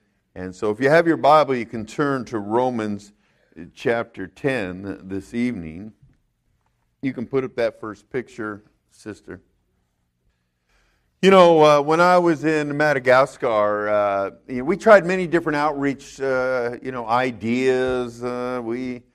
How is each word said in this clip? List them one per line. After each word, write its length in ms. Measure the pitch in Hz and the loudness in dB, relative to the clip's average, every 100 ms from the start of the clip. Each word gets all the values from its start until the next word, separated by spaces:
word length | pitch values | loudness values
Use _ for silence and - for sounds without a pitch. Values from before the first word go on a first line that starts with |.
| _ _ _ 90 | _ _ _ -16
And 200 | 92 90 | -14 -6
so 140 | 110 | -6
if 100 | 107 | -2
you 120 | 135 | 2
have 160 | 160 165 | 4 2
your 100 | 143 | 2
Bible, 380 | 131 156 135 127 | 4 4 4 -2
you 100 | 110 | -6
can 220 | 117 104 | -10 -8
turn 360 | - 143 135 110 | -4 -4 -4 -6
to 120 | 113 | -8
Romans, 760 | 101 117 127 120 107 101 - _ _ _ _ - | -2 -2 -2 -4 -6 -8 -14 _ _ _ _ -20
uh, 40 | 85 | -20
chapter 540 | - 127 117 113 - 95 | -8 -4 -4 -6 -12 -16
ten 720 | - 139 131 92 90 98 - | -8 -6 -4 -6 -10 -12 -14
this 300 | 92 98 - | -12 -12 -8
evening. 600 | 120 123 107 80 82 110 - _ _ _ _ _ _ _ _ _ _ | -6 -6 -6 -12 -14 -18 -20 _ _ _ _ _ _ _ _ _ _
You 120 | 139 | -8
can 120 | 127 113 | -8 -6
put 180 | 135 | -4
up 120 | 127 120 | -4 -4
that 240 | 113 - | -4 -4
first 320 | 110 98 _ | -14 -14 _
picture, 500 | 131 113 - 107 101 _ _ _ | -10 -10 -10 -10 -12 _ _ _
sister. 500 | _ 107 98 - 90 _ _ _ _ _ _ _ _ _ _ _ _ _ _ _ _ _ _ | _ -16 -16 -16 -20 _ _ _ _ _ _ _ _ _ _ _ _ _ _ _ _ _ _
You 80 | 185 | 6
know, 320 | 190 175 160 | 8 8 8
uh, 180 | 151 147 | 6 6
when 180 | 143 160 | 4 2
I 200 | 180 180 | 4 4
was 240 | 175 151 156 | 2 0 -2
in 320 | 156 147 143 | -2 -2 -2
Madagascar, 1120 | 151 135 127 127 139 - 131 107 104 104 104 | 0 0 4 4 4 -2 -2 0 0 0 0
uh, 420 | 104 101 98 98 - - | 0 0 0 -4 -8 -10
you 120 | 123 | -6
know, 60 | 135 | -4
we 120 | 196 | 0
tried 260 | 226 196 | 6 6
many 220 | 170 185 175 | 6 -4 -2
different 300 | 165 160 151 | -2 -2 -2
outreach, 640 | 147 143 139 131 - - | -2 -2 -4 -4 -10 -6
uh, 560 | 135 131 127 127 120 120 | -4 -2 -2 -2 -4 -8
you 80 | 131 | -10
know, 160 | 127 110 | -8 -2
ideas. 1160 | 120 131 110 110 123 131 127 127 127 120 117 | 0 -2 -4 -4 0 2 0 0 -2 -6 -8
Uh, 380 | 123 123 123 127 | -8 -8 -8 -8
we, 380 | 113 123 127 123 120 | -8 -8 -8 -12 -18